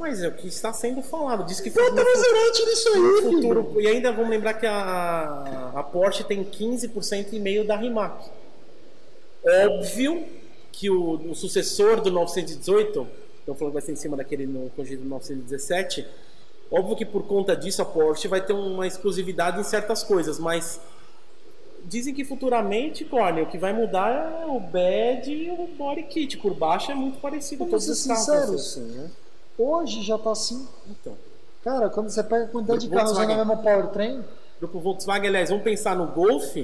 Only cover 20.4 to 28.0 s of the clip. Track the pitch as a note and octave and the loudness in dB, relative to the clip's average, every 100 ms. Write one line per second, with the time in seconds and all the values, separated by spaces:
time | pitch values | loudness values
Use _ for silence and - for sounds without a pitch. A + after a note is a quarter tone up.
20.4 | E3 E3+ E3 - - - - - - - | -2 -2 -4 -8 -10 -12 -12 -12 -12 -12
21.4 | - - - - F3 A3 C4 C#4 C4+ C4+ | -12 -12 -12 -10 -8 -6 -4 -4 -6 -2
22.4 | C4 A#3 G3+ G#3+ D#4 - D#4 C4 F3+ E3 | 2 2 2 0 -2 -4 -2 2 4 2
23.4 | D#3 E3+ F#3+ A3 A3 F#3 G#3 C4+ D#4+ E4 | 0 -2 -2 0 0 2 2 0 -2 -4
24.4 | D#4+ B3+ E3+ F3+ F3+ G3+ A#3 B3+ C#4 D4+ | -4 -4 -2 2 4 4 2 0 -2 -4
25.4 | E4+ F4 F4 D4+ C#4+ D#4 - D#4+ C#4+ - | -4 -4 -6 -6 -4 -4 -4 -2 -2 -2
26.4 | G3+ D#3+ D#3+ F#3 - C#4 C4 - C#4+ D4+ | -2 0 0 0 -2 -2 -4 -4 -6 -6
27.4 | - C#4+ F4 G#4+ - - | -6 -4 0 0 0 -2